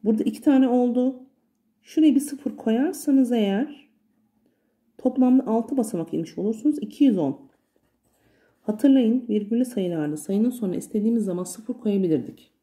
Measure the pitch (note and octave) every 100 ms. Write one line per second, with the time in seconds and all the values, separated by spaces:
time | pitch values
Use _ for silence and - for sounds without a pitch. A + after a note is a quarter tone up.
0 | G#3 A3 - - - C4+ C4 B3 B3 B3
1 | B3+ C4 - _ _ _ _ _ _ -
2 | D#4 C4+ C#4 C4+ - - - A3 D4+ F#4+
3 | - C4+ B3 A#3 G3+ G3 D4 - _ _
4 | _ _ _ _ _ _ _ _ _ _
5 | B3+ B3+ B3+ C4 B3+ A3+ A3+ C4+ A3 F3+
6 | D#3+ D#3+ E3 - F#3+ A3 D4+ D4 G#3+ -
7 | C#4 G3 C#3+ - - _ _ _ _ _
8 | _ _ _ _ _ _ - G#3+ C#4+ C4+
9 | A3+ B3 - G#3+ G#3 A#3 B3+ G#3 F#3 E3+
10 | D3+ D3+ - G3 A#3 B3 G3+ F3 - G#3+
11 | G#3+ A#3 G3 F3+ F3+ - - A#3+ G#3+ G3+
12 | F#3 D#3 A2+ - _ _